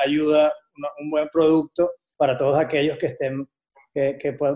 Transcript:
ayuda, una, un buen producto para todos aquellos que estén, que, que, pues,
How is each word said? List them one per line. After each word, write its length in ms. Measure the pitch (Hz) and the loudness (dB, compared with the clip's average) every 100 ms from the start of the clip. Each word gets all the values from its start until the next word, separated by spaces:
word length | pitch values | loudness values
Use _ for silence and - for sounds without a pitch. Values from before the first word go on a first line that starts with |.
ayuda, 480 | 139 147 151 151 151 151 _ - | 0 2 2 4 4 0 _ -14
una, 120 | 143 147 | -12 -10
un 100 | 151 | -6
buen 180 | 156 151 | -4 -2
producto 600 | 165 156 160 147 - 175 175 _ - | 2 4 4 2 -2 -2 -4 _ -2
para 180 | 143 131 | 0 0
todos 220 | 139 143 | 0 0
aquellos 400 | 160 156 151 147 | 0 0 -2 -2
que 80 | 156 | -6
estén, 420 | 131 139 135 135 _ _ _ _ | -4 -6 -6 -10 _ _ _ _
que, 240 | - 139 139 | -4 -4 -2
que, 140 | 143 | -6
pues, 200 | 131 147 | -2 -2